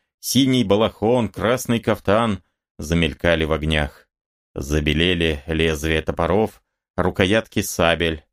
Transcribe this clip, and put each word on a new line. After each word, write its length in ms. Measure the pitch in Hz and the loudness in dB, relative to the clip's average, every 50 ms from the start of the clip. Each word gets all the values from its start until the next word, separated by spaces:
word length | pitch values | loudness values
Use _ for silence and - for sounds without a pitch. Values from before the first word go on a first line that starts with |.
| _ _ _ _ | _ _ _ _
синий 440 | - - - 123 139 131 131 127 117 | -10 -2 0 2 2 2 2 0 2
балахон, 640 | 95 101 107 110 95 - - 104 110 123 127 113 98 | 2 2 2 2 0 -2 -2 0 0 2 0 0 -2
красный 520 | - - 90 107 123 123 - - 117 113 | -4 -4 -2 -2 -2 -2 -2 -2 -2 -2
кафтан 600 | - 120 107 - - - 98 110 120 110 98 87 - _ _ _ _ _ _ - | 0 -2 -2 -2 0 0 2 2 2 0 -2 -4 -8 _ _ _ _ _ _ -12
замелькали 680 | 80 76 85 85 85 73 - - - 87 85 78 80 | -4 -2 0 0 0 0 -2 -2 0 0 2 2 0
в 80 | 73 78 | 0 -2
огнях. 560 | 73 76 78 78 78 73 69 - - _ _ _ _ _ _ _ _ _ _ - | -2 0 0 0 0 0 -2 -6 -10 _ _ _ _ _ _ _ _ _ _ -12
Забелели 880 | 82 76 69 76 78 73 76 73 78 85 90 92 85 85 80 76 73 - | -10 -4 -2 -2 0 0 0 2 2 2 2 2 2 0 0 -2 -2 -4
лезвия 540 | - 80 80 82 82 80 73 80 80 80 78 | -4 -2 0 0 0 0 -2 -2 -2 -2 -2
топоров, 640 | 76 - 76 76 85 80 90 104 110 101 - - _ _ _ _ _ _ _ | -2 -2 -2 -2 0 0 2 0 0 -2 -4 -10 _ _ _ _ _ _ _
рукоятки 640 | - 85 92 - - 95 92 104 113 95 - - 110 | -4 -2 -2 0 0 0 2 2 0 -2 -2 -4 -4
сабель. 640 | 95 - - - 87 82 82 80 85 82 80 76 - _ | -4 -4 -2 0 2 2 2 2 0 -2 -4 -6 -10 _